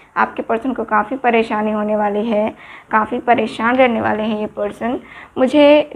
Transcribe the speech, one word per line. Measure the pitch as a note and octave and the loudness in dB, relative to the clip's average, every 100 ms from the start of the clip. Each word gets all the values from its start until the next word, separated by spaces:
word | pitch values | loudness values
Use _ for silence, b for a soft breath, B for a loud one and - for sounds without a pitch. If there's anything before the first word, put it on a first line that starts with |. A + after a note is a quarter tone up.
| b - | b -4
आपके | - - | -4 -4
person | - A3+ C4 | -6 -4 -4
को | A#3+ | -6
काफ़ी | A3 G#3+ G#3+ C4+ | -2 -2 -2 -2
परेशानी | A#3+ A3+ A3+ G#3+ G#3+ | 2 2 2 -2 -2
होने | G#3+ G#3 G#3+ | -2 -2 -2
वाली | G#3 G#3 A#3 | -2 -2 -2
है, | G#3 A3 - B B B | -2 -2 -6 B B B
काफ़ी | A3 G#3+ B3 | -2 -2 -4
परेशान | A#3+ A3+ A3 - A#3 C4 | 0 0 0 -2 0 4
रहने | B3+ A3 | 2 2
वाले | G#3+ G#3+ | -2 -2
हैं | A3 G#3+ | -2 -4
ये | G#3 | -6
person। | G#3 G#3 - A#3 C#4 B B B - | -6 -6 -6 -6 -6 B B B -2
मुझे | B3+ D4 D4 D4 D4 | 2 6 6 6 2